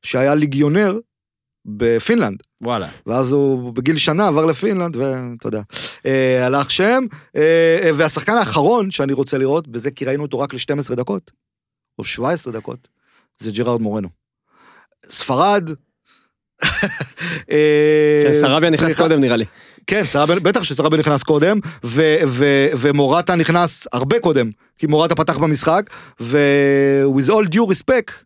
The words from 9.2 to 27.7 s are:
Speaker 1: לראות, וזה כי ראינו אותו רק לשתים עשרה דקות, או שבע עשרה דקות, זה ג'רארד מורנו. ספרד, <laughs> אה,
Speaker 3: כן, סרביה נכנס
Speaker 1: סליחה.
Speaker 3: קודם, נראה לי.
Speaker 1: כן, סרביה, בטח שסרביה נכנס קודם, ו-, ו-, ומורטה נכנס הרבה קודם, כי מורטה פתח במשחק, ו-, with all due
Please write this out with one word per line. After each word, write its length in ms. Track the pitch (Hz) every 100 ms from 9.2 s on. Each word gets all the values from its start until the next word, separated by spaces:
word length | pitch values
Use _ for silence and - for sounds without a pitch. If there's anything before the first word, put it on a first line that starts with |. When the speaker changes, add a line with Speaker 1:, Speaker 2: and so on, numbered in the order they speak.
| 131 139
Speaker 1:
לראות, 260 | 131 151 139
וזה 180 | 117 123
כי 140 | 135
ראינו 180 | 131 139
אותו 160 | 147 123
רק 140 | 139
לשתים 240 | 127 - 143
עשרה 180 | 139 127
דקות, 340 | 123 190 _ _ _ _ _ _ _ -
או 60 |
שבע 260 | - - 127
עשרה 220 | 170 127
דקות, 360 | 110 - 123 _ _ _ _ _ _
זה 120 | 110
ג'רארד 260 | 104 117 120
מורנו. 280 | 110 107 92 _ _ _ _ _ _ _ _ _
ספרד, 680 | - - - 131 185 202 165
<laughs> 960 | 151 _ _ _ _ _ _ _ _ - - 196 - 135 - 170 160 -
אה, 720 | 147 151 151 151 151 151 151 147
Speaker 3:
כן, 140 | 147
סרביה 300 | 147 147 165
נכנס 160 | 156 165
Speaker 1:
סליחה. 160 | 160
Speaker 3:
קודם, 180 | 165 156
נראה 160 | 135 117
לי. 80 | 107 _ - - -
Speaker 1:
כן, 180 | 196
סרביה, 320 | 185 143 151 175
בטח 220 | 170 226
שסרביה 360 | 180 131 151 151
נכנס 240 | 151 143
קודם, 360 | - 151 165 208 165 -
ו-, 180 | 120 123 160 156 151
ו-, 400 | 123 143 139 135 123
ומורטה 560 | 139 143 139 160 175
נכנס 520 | 175 156 170 170 - -
הרבה 260 | 123 135 233
קודם, 300 | 233 139 113 107 _ _
כי 100 | 151
מורטה 280 | 151 165
פתח 240 | 170 - 143
במשחק, 520 | 160 147 156 170 214 - - _
ו-, 180 | 117 143 143 139 139 139 139 139 139 135
with 140 | 135
all 180 | 220 208
due 180 | 175 226